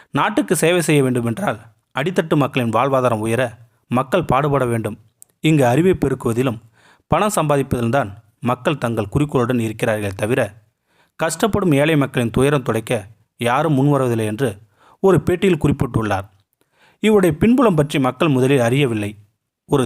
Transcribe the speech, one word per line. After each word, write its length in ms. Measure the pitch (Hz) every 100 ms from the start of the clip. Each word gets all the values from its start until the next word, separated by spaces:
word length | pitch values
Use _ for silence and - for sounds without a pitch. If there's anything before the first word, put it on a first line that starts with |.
| -
நாட்டுக்கு 400 | 143 185 214 - 170
சேவை 240 | 160 180
செய்ய 180 | 170 147
வேண்டுமென்றால் 560 | 131 123 117 113 190 110 - _ _ -
அடித்தட்டு 380 | 160 190 160 156
மக்களின் 380 | 131 135 117
வாழ்வாதாரம் 480 | 110 135 135 127 110
உயர 200 | 110 117 127 - - _ _
மக்கள் 380 | 120 135 190 147
பாடுபட 360 | 131 147 139
வேண்டும். 340 | 123 117 107 104 _ _ - _
இங்கு 200 | 156 160 123
அறிவை 280 | 131 185
பெருக்குவதிலும் 640 | 160 143 127 123 113 135 113 - _ _ _ _
பணம் 260 | 156 208 196
சம்பாதிப்பதிலும் 580 | 156 143 139 127 117
தான் 160 | 135 110 95 _ _
மக்கள் 400 | 120 127 - 147
தங்கள் 300 | 117 110 101
குறிக்கோளுடன் 480 | 143 147 135 120 123
இருக்கிறார்களே 520 | 110 107 120 107 101
தவிர 260 | 98 110 131 107 - _ _ _ _ _ -
கஷ்டப்படும் 540 | 160 156 220 202 190
ஏழை 220 | 139 151 156
மக்களின் 380 | 135 - 117
துயரம் 320 | - 135 147 123
துடைக்க 260 | 113 113 120 101 - _ _
யாரும் 360 | 117 131 160 135
முன்வருவதில்லை 500 | 143 139 131 113 110
என்று 220 | 107 131 98 - _ _ _
ஒரு 140 | 190 180
பேட்டியில் 440 | 175 180 196 160
குறிப்பிட்டுள்ளார். 640 | 147 135 135 120 107 95 101 _ _ _ _ _ _ _
இவருடைய 300 | 208 208 180
பின்புலம் 420 | 151 220 254 240 156
பற்றி 220 | 147 160
மக்கள் 360 | 131 127 170
முதலில் 300 | 127 131 139
அறியவில்லை. 460 | 117 135 135 110 104 104 _ _ _ _ -
ஒரு 160 | 143